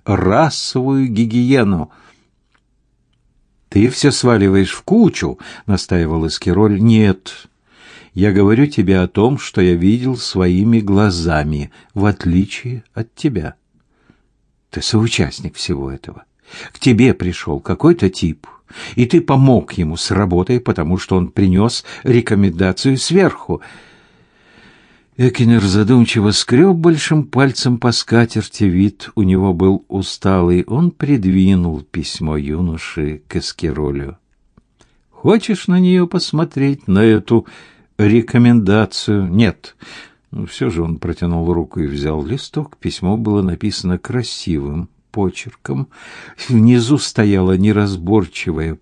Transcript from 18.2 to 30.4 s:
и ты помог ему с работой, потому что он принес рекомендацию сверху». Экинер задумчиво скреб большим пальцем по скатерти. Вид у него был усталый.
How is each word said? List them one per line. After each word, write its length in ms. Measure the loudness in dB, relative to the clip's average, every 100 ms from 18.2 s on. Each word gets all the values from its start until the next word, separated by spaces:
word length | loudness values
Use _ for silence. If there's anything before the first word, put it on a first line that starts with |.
| -4 -6 -14 -20 _ -20 -6 -2
и 100 | 2
ты 140 | 2
помог 540 | 2 4 4 4 0
ему 220 | -4 -4 -4
с 140 | -4
работой, 500 | -2 0 0 0 -2
потому 380 | -2 -4 -2 -4
что 180 | -2 -2
он 120 | -2
принес 560 | 0 2 2 0 -2 -12 -8
рекомендацию 960 | 0 0 2 2 2 2 -2 0 -2 -2
сверху». 640 | 0 2 2 -2 -8 -10 -10 -20 -20 _ _ _ _ _ _ _ -20 _ _ _ _ 0
Экинер 460 | 0 2 4 4
задумчиво 680 | 2 2 4 4 4 2 0
скреб 460 | 0 0 4 4 4
большим 480 | 2 0 0 -2
пальцем 540 | 0 0 0 0 -2 0
по 140 | 0
скатерти. 720 | -2 0 2 2 -2 -6 -2
Вид 460 | 0 2 0 -2 -8
у 80 | -2
него 300 | 0 2 0
был 320 | 2 2 0 -4
усталый. 760 | -8 -6 -4 0 2